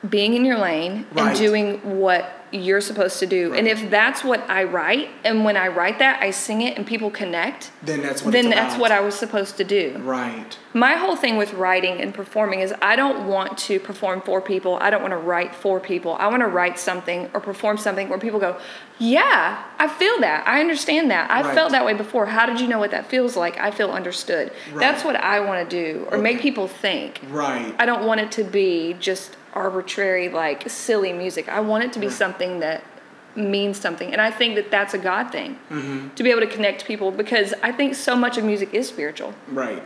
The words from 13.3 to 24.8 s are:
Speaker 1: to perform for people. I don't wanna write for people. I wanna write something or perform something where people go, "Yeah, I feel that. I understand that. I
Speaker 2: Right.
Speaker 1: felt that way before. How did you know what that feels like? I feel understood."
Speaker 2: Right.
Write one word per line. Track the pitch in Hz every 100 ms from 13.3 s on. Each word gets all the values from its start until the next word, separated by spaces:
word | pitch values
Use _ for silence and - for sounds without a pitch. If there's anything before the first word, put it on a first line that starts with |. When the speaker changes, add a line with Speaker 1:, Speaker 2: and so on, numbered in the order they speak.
| 190 190 -
Speaker 1:
to | - 196
perform | - 196 196 185
for | 190 190
people. | 185 190 190 180
I | 202
don't | 208
wanna | 196 180
write | 165 175 175
for | - 202 185
people. | 190 180 170 160
I | 202
wanna | 247 226
write | 180 180 180
something | - 180 175 175 180
or | 208
perform | 208 196 214 208
something | 214 190 196
where | 185
people | 226 208
go, | 185 180 - - - -
"Yeah, | 226 277 370 220 170 208 - -
I | 302
feel | - 381 466
that. | 208 151 -
I | 262
understand | 330 294 - 302 311
that. | 180 -
I | 233
Speaker 2:
Right. | 277
Speaker 1:
felt | 277 320
that | 269 214
way |
before. | 208 214 254 208
How | 220
did | 233 240
you | 247
know | 226
what | 208
that | - -
feels | 254 247
like? | 220 175 -
I | 208
feel | 208 202
understood." | 185 180 180 - 170 127 - -
Speaker 2:
Right. | 151